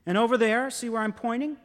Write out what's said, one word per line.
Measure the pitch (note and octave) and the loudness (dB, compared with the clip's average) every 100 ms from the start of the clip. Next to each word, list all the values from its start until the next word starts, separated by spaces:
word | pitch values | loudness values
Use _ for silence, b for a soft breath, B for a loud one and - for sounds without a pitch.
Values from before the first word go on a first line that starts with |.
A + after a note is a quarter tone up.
| - | -2
And | F#3+ | 2
over | A3+ B3 | 4 4
there, | A3 A#3 C4 | 4 2 -2
see | - A#3+ | -6 -4
where | A3+ | -2
I'm | G#3+ | -2
pointing? | G#3+ A#3+ A#3 D4+ D4 | -4 -4 -2 -4 -8